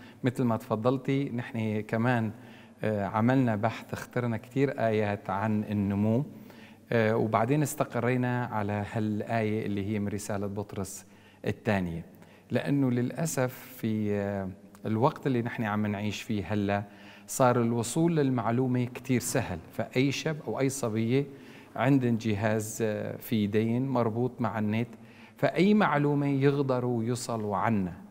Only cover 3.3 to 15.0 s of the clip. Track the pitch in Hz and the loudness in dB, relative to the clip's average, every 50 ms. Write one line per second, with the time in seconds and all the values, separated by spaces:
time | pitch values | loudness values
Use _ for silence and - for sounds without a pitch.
3.3 | 131 139 127 120 110 101 110 113 117 - - - - - - - - 123 120 120 | 4 4 4 4 2 2 0 -2 -2 -4 -10 -10 -10 -10 -8 -6 -4 -2 -2 -2
4.3 | 113 110 - - - 131 139 131 - - 113 113 110 107 107 104 101 101 - - | -2 -4 -6 -4 0 0 0 0 0 0 0 2 2 2 2 0 -2 -2 -4 -4
5.3 | 95 98 107 110 107 107 107 107 104 104 101 98 101 101 104 110 110 127 147 - | -2 0 0 0 0 0 0 0 0 0 0 2 2 2 2 2 2 2 0 -2
6.3 | - - - - - - - - - - - - 120 117 110 107 113 120 117 107 | -8 -16 -18 -20 -20 -20 -20 -20 -20 -14 -6 0 2 2 4 4 2 2 0 2
7.3 | 110 104 117 120 143 151 147 131 - - 131 - - 120 113 120 127 127 123 123 | 2 2 2 2 2 2 2 0 0 -2 -4 -2 -2 -2 0 2 2 2 0 0
8.3 | 123 123 123 - 107 107 104 101 104 104 101 - - 113 107 107 104 104 107 - | -2 -2 -2 -2 -4 -2 -2 -2 -2 -2 -4 -4 -4 -2 -2 -2 -2 -4 -4 -2
9.3 | 117 117 110 107 107 110 101 104 101 101 95 104 110 104 101 101 104 98 - - | -2 0 0 0 0 -2 -2 -2 -4 -4 -2 -2 -2 -2 -2 -4 -4 -6 -6 -6
10.3 | 107 98 101 101 98 104 101 - - 104 95 - - - - - - - - - | -6 -4 -4 -4 -6 -6 -8 -8 -6 -8 -8 -8 -10 -14 -18 -20 -20 -20 -20 -20
11.3 | - - - 113 104 - - 117 104 98 90 87 82 82 - - - - - - | -16 -8 -4 -4 -4 -2 0 0 0 2 0 -2 -4 -6 -10 -12 -16 -20 -20 -20
12.3 | - - - - 120 120 - - 143 139 139 127 123 123 123 - - - 165 160 | -20 -20 -8 -2 -2 -2 0 0 2 2 2 2 2 0 0 -2 -2 -4 -4 -2
13.3 | - 143 127 123 - - - - - - - 113 110 107 107 104 104 101 101 101 | 0 0 -2 -2 -2 -8 -16 -18 -10 -4 -2 -2 0 0 0 0 0 0 0 -2
14.3 | 101 98 95 92 92 - - - - - - 107 110 110 | -2 -4 -4 -6 -8 -12 -18 -20 -16 -8 -4 -2 0 2